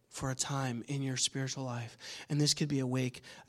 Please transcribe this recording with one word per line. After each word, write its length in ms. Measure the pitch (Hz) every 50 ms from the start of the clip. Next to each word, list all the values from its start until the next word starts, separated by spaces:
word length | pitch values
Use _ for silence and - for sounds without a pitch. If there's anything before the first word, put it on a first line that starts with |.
| _ _
for 200 | - - 143 135
a 60 | 131
time 480 | - - - 139 135 135 131 120 117 107 -
in 120 | 143 139
your 160 | 139 131 131
spiritual 460 | 120 - - - 135 135 127 - 139 135
life, 340 | 127 120 120 117 110 - - - - - - - -
and 100 | 151 143
this 140 | 147 143 -
could 140 | - 160
be 140 | 147 143 135
a 40 | 131
wake 360 | 123 127 131 127 127 - - - - - - -